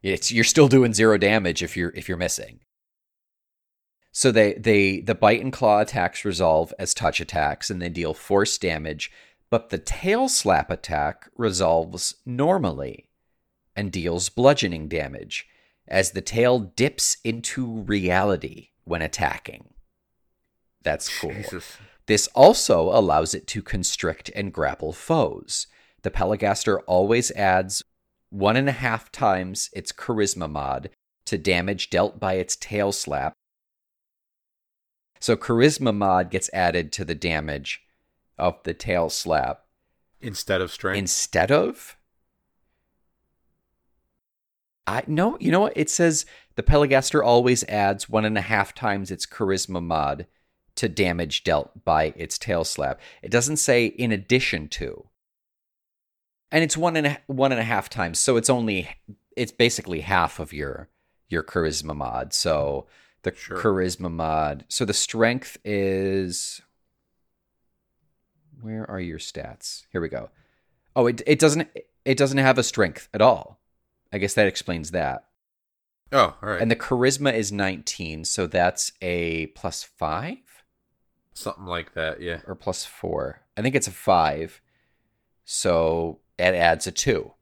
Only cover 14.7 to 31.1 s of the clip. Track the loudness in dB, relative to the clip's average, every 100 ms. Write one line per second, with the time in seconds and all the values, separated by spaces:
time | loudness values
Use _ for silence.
14.7 | -4 -4 -4 -4 -8 -12 -12 -14 _ _
15.7 | _ -2 0 0 -2 -6 2 4 4 0
16.7 | 0 0 0 -2 -2 -4 -6 -6 -6 -6
17.7 | -6 -2 0 2 2 2 0 -4 -14 -20
18.7 | _ -8 -6 -4 -2 -4 -4 -12 -18 -20
19.7 | -20 _ _ _ _ _ _ _ _ _
20.7 | _ -6 -4 -6 -8 -8 -8 -10 -12 -14
21.7 | -20 -20 _ 0 0 2 10 10 10 2
22.7 | 2 4 4 4 2 2 -4 -8 -10 -4
23.7 | -4 -2 -2 -4 -6 -10 -8 -8 -2 -2
24.7 | -2 -8 -8 0 2 2 -2 -8 -8 -8
25.7 | _ _ _ -4 -2 0 0 0 0 0
26.7 | -2 2 2 4 2 2 0 2 4 2
27.7 | -6 -10 _ _ _ _ -2 2 2 0
28.7 | -2 -4 -4 -8 -2 2 2 -2 -8 -10
29.7 | -10 -12 -12 -6 0 0 0 -6 -6 -4
30.7 | -4 -6 _ _